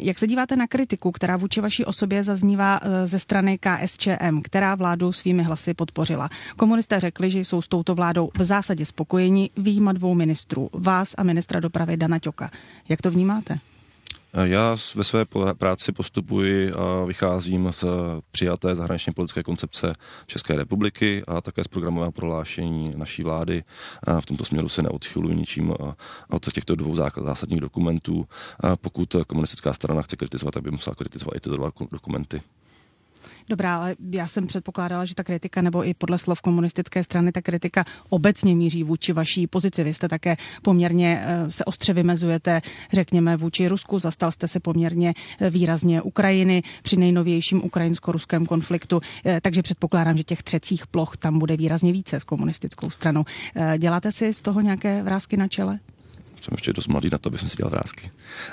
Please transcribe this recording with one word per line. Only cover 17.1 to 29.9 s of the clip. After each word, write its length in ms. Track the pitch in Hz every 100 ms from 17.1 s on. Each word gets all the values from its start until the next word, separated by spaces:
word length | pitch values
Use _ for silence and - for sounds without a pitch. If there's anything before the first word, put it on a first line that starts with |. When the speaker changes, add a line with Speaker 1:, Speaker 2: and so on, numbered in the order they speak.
| 92 95 90 85 92 90
Speaker 2:
z 140 | - 90 90 85 80 -
přijaté 440 | - 90 85 92
zahraničně 380 | 87 85 85 -
politické 300 | 82 87 -
koncepce 500 | 85 87 - - 85 80 - - -
České 300 | - - 73
republiky 640 | 69 95 104 - 107 101 -
a 140 | 85
také 240 | - -
z 40 | 87
programového 440 | 95 85 85 85
prohlášení 800 | 80 85 80 78 - 85 80 78 73
naší 260 | 76 -
vlády. 420 | 82 80 82 85 - - - -
A 160 | - 85
v 60 | -
tomto 180 | 71
směru 240 | - 76 80
se 140 | -
neodchyluji 540 | 78 73 - 87 82 82
ničím, 360 | 78 - 82
a, 240 | 80 71 76 - - -
od 240 | 80 -
těchto 220 | - -
dvou 220 | 85 78 80
zá-, 280 | 73 71
zásadních 360 | 67 71 - 85
dokumentů. 640 | 76 - 85 82 - 82 - - - -
A 160 | - 90
pokud 400 | 90 - 87 90 76
komunistická 460 | 78 76 - 71
strana 300 | 67 -